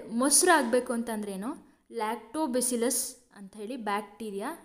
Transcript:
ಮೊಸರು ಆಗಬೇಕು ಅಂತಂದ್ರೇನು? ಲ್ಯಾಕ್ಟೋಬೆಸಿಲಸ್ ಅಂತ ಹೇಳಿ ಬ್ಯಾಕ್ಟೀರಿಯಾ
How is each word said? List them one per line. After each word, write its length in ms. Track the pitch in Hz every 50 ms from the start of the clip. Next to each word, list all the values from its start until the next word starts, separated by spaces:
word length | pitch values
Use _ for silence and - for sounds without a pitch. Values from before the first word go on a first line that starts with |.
| - -
ಮೊಸರು 460 | 226 233 254 285 - - 349 359 339 311
ಆಗಬೇಕು 340 | 269 226 233 247 247 -
ಅಂತಂದ್ರೇನು? 840 | 240 233 233 233 226 214 214 202 196 190 202 247 330 - - - _ _ _ -
ಲ್ಯಾಕ್ಟೋಬೆಸಿಲಸ್ 1200 | 226 233 214 214 233 214 - - - - 320 269 240 254 240 - 247 233 233 254 - - - - - - _ _ -
ಅಂತ 200 | 202 202 190 -
ಹೇಳಿ 200 | 214 208 202 269
ಬ್ಯಾಕ್ಟೀರಿಯಾ 800 | 262 214 208 202 208 214 208 - - 226 214 196 196 208 277 339 -